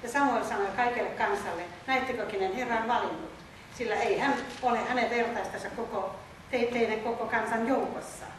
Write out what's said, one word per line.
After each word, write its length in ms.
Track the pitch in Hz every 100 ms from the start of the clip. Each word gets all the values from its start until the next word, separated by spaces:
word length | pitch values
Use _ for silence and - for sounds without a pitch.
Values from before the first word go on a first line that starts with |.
Ja 80 | 233
Samuel 320 | 277 277 233
sanoi 240 | - 208 196 247
kaikelle 340 | 240 233 196
kansalle, 540 | - 214 - 240 233 - - -
"Näittekö, 380 | 262 254 233 208
kenen 300 | 196 190 208
Herra 220 | 240 226
on 100 | 220
valinnut? 440 | 240 - 160 160 - - - - -
Sillä 180 | 220 202
ei 240 | 220 185
hän 140 | 277 254 - -
ole 180 | 254 233
hänen 300 | - 247 226
vertaistansa 600 | 240 233 226 185 - -
koko, 460 | - 226 202 190 - - - -
te-, 180 | 254 233
teidän 260 | 240 220 214
koko 260 | 233 233 -
kansan 420 | 233 220 226 226
joukossa." 580 | 247 - - - - -